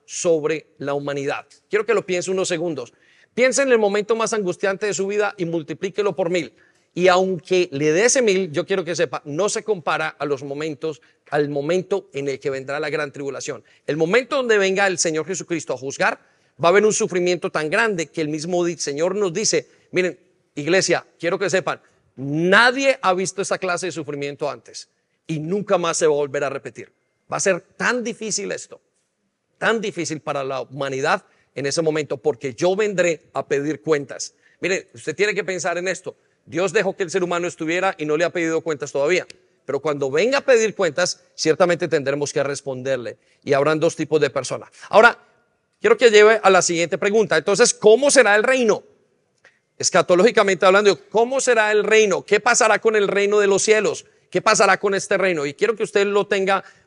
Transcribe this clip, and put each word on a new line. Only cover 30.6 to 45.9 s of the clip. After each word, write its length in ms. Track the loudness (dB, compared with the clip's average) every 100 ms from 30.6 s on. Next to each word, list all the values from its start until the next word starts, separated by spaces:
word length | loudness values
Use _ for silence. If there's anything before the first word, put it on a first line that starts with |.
humanidad 600 | -8 -8 -6 -4 -2 -2 _ _ _
en 140 | -6 -4
ese 160 | -2
momento, 340 | 0 -2 -4 -4
porque 380 | -4 -4 -6 -2
yo 200 | 0 0
vendré 540 | 0 0 0 -2 _
a 140 | -8 -4
pedir 340 | -2 -2 -4
cuentas. 520 | -2 -2 -2 -12 -14 _ _ -8
Mire, 300 | -4 -4 -6 -16
usted 200 | -8 -2
tiene 200 | -2 -2
que 80 |
pensar 340 | -6 -6 -4 -4
en 100 | -4
esto. 300 | -8 -10 -18 _ _ -10
Dios 280 | -4 -2
dejó 220 | 0 -2 -4
que 80 |
el 80 | -4
ser 120 | -2
humano 240 | -2 -2 -4
estuviera 460 | -6 -4 -2 -2 -4
y 80 | -2
no 100 | 0
le 80 | 0
ha 60 |
pedido 300 | -2 -2 -2
cuentas 300 | -4 -6 -4
todavía. 360 | -2 0 0 -2 -16 _ _ -6
Pero 140 | -4
cuando 300 | -2 -2 -2
venga 300 | 2 2 0
a 20 |
pedir 320 | 4 4 2
cuentas, 500 | 0 -2 0 -4 -4 _ -4
ciertamente 520 | 0 2 2 2 0
tendremos 460 | -2 -2 -4 -4
que 80 | -4
responderle. 760 | -4 -6 -8 -6 -4 -4 -6 -14 _ _
Y 100 | 0
habrán 260 | 2 4 2
dos 160 | 2 0
tipos 240 | -2 0
de 120 | 0
personas. 400 | -2 -6 -10 -12 -20 2
Ahora, 300 | 6 6 4 _ _ _ _ _ _
quiero 160 | 0